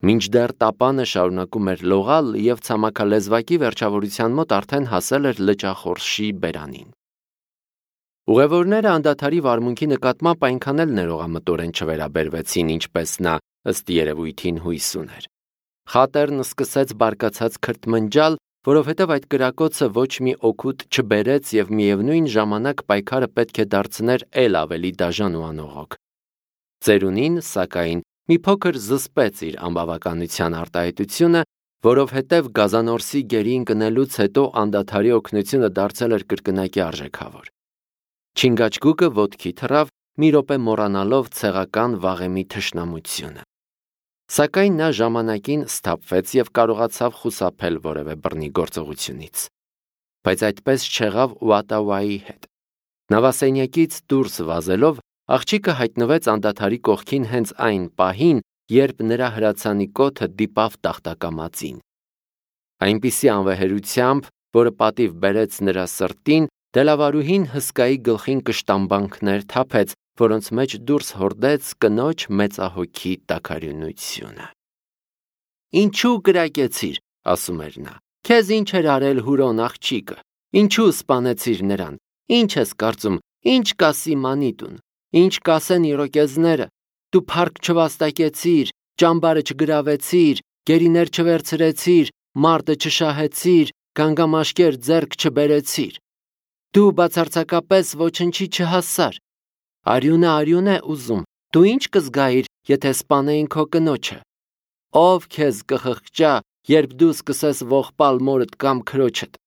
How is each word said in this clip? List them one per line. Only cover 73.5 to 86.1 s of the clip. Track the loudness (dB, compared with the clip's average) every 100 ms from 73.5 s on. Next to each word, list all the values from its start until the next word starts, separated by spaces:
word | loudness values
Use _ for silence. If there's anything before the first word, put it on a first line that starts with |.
| -8 -8 -8 -10 -10 -12 -12 -14 -18 -20 _ _ _ _ _ _ _ _ _ _ _ _
«Ինչու՞ | 0 2 2 0 2
կրակեցիր», | 2 2 2 0 -2 -2 -8 -8 _ _
ասում | -2 -2 -2 -8
էր | -10 -14
նա, | -18 -18 _ _
քեզ | 2 2 4
ինչ | 0 0
էր | 0 2
արել | 2 2 0
Հուրոն | 0 0 2 0
աղջիկը, | -2 -4 -6 -6 -8 -18 _ _ _
ինչու՞ | 2 2 4 2
սպանեցիր | 2 0 0 0 -2 -2 -2
նրան, | -2 -4 -6 -12 _ _ _
ինչ | 2 2
ես | 0 -2
կարծում, | -2 -4 -2 -2 -4 _ _
ինչ | 0 2 0
կասի | 2 2 2 -2 -2
Մանիտուն, | -2 -2 -2 -4 -12 -16 _ _ _
ինչ | 4 4 2
կասեն | 0 0 2 2
իրոկեզները, | 2 0 0